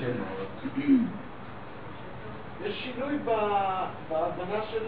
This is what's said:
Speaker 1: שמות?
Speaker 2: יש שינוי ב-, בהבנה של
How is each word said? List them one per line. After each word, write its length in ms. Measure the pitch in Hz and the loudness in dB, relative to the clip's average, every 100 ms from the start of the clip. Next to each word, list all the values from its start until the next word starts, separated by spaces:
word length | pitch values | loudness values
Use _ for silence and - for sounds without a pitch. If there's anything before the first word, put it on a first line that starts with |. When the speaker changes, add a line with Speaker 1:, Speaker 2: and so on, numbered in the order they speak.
Speaker 1:
שמות? 880 | 123 110 - - - - 269 269 285 254 190 202 - - - - - - - - - - - - - - | -2 -2 -2 -4 -6 -6 -4 2 8 8 6 -2 -8 -10 -10 -10 -10 -10 -10 -10 -10 -8 -8 -8 -8 -6
Speaker 2:
יש 280 | 214 - 254 | -4 -4 -4
שינוי 260 | 240 285 294 | -2 0 0
ב-, 640 | 226 220 208 202 190 185 - - 160 | 2 4 4 4 4 2 -2 -4 -2
בהבנה 540 | 160 170 165 185 214 220 | 2 2 0 -2 -2 0
של 140 | 226 | 0